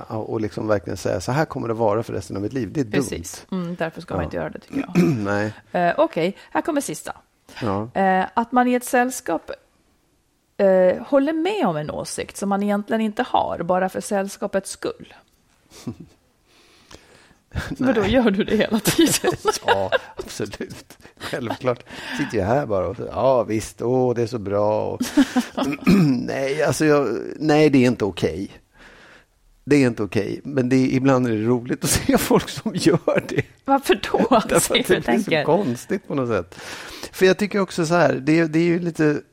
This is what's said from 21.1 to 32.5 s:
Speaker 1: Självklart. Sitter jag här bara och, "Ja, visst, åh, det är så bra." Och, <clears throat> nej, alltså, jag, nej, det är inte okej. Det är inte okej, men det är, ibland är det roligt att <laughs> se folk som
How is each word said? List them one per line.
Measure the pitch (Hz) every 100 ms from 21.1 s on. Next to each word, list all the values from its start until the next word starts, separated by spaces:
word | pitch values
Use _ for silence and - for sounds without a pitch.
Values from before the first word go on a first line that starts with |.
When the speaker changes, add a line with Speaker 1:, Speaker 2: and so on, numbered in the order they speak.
| -
Speaker 1:
Självklart. | - 160 117 - 127 120 - - - 254
Sitter | 139 110
jag | 92
här | 131 139
bara | 98 87
och, | 110 117
"Ja, | - 120 131
visst, | 101 110 - -
åh, | 117 127 127 117
det |
är | 113
så | 123
bra." | 95 101 104 107 101
Och, | 95 247 - 262 254 - -
<clears throat> | 269 285 - 202 156 123 123
nej, | 117 135 147
alltså, | 160 135 156
jag, | 147 127 104 60 -
nej, | 156 151 151
det | 135
är | 123
inte | 117 104
okej. | 90 90 80 98 - _ _ - - - - _ _ _ _
Det | - 143
är | 131
inte | 113
okej, | 104 110 107 110
men | - 139 123
det | 131
är, | 131 131
ibland | 131 131 127
är |
det | 110 110
roligt | 123 123 143
att | -
<laughs> |
se | - - 262
folk | - 185
som | -